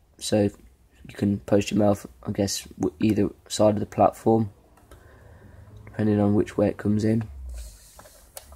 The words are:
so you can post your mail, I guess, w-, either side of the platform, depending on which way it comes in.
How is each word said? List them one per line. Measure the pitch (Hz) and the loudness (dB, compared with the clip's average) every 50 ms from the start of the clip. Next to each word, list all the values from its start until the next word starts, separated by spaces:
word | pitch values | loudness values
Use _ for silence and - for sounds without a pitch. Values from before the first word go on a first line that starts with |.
| _ _ _ - | _ _ _ -14
so | - - 113 107 101 | -6 -2 0 2 2
you | 101 - - - - _ _ _ _ _ _ - - - | 0 -2 -6 -20 -20 _ _ _ _ _ _ -20 -16 -6
can | - 107 101 101 104 | -2 0 0 0 -2
post | - - - 101 101 - | -2 0 2 2 2 2
your | - - | 0 2
mail, | - 208 202 - - - - _ - - | 2 2 2 0 -4 -18 -20 _ -10 -8
I | |
guess, | 104 - 98 95 - - - - - - | -4 -2 -2 -2 -4 -8 -10 -14 -8 -4
w-, | - 92 - - | -4 -4 -4 -2
either | - 110 101 101 101 - - _ _ - | 0 0 2 2 0 -2 -2 _ _ -10
side | - - 113 107 104 | -2 2 2 2 2
of | 107 | 2
the | 107 | -4
platform, | - - - 101 87 - - - 113 113 113 113 101 - _ _ _ _ - _ _ - - - - - - - - - - - - - - - - - - - | -6 0 2 2 2 2 0 2 2 4 4 2 -2 -8 _ _ _ _ -20 _ _ -20 -20 -20 -20 -20 -20 -20 -20 -20 -20 -20 -20 -20 -20 -20 -20 -20 -20 -20
depending | - - - 107 107 104 104 | -16 -6 -2 0 2 2 4
on | 104 101 104 | 4 4 4
which | 107 - - - - | 2 0 0 0 0
way | 104 98 | 0 0
it | - - | 0 -2
comes | - 104 107 107 107 | -2 -2 -2 0 0
in. | 107 110 117 113 - - - - - - - - - - - - - - - - - - - - - - - - - - | 0 0 0 -2 -6 -12 -16 -16 -14 -14 -14 -16 -18 -20 -20 -20 -20 -20 -20 -20 -20 -20 -20 -20 -20 -20 -20 -20 -20 -20